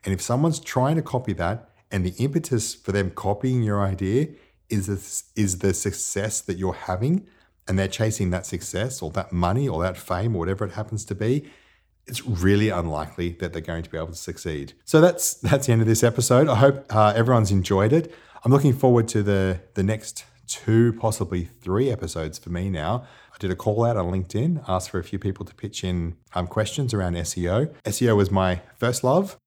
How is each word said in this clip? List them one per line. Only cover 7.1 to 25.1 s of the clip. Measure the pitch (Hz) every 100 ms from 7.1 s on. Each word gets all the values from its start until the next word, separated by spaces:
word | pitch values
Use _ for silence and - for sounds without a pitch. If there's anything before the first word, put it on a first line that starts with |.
| 185 - _ _ _ -
and | 95
they're | 98
chasing | - 110 107 95
that | 90 -
success | 87 - 90 113 -
or | 82
that | 87 87
money | 87 87 113 139
or | 80
that | 90 90
fame | - 90 110 98
or |
whatever | 82 95 101
it |
happens | 107 107 110 -
to | 95
be, | 110 143 147 - _ _ _ _ -
it's | 123 -
really | 92 92 101 107
unlikely | 90 82 76 78 - 87 85
that | 90
they're | 87
going | 80 85
to | 85
be | 80
able | 82
to | 82
succeed. | - 92 92 76 69 - -
So | 160
that's, | 175 175 - -
that's | - 139 127
the |
end | 113
of | 110
this | 110
episode. | 120 113 123 123 143
I | 113
hope, | 139 139 -
uh, | 110 107 107
everyone's | 117 123 104
enjoyed | 98 92 95 107
it. | 156 160 - - -
I'm | 120
looking | 139 143
forward | 127 131 120 110
to | 110
the, | 101 98 95 90 - -
the |
next | 95 110 - - - _ -
two, | - - 113 120
possibly | 113 113 104 90 90 87
three | - 92 98 135
episodes | 120 87 85 78 -
for | -
me | 87 98
now, | 87 78 120 131 - - -
did | 95
a | 92
call | - 107
out | 117 113
on | 87
LinkedIn, | 92 90 101 151 160 -
asked | 92 -
for | 92
a |
few | 85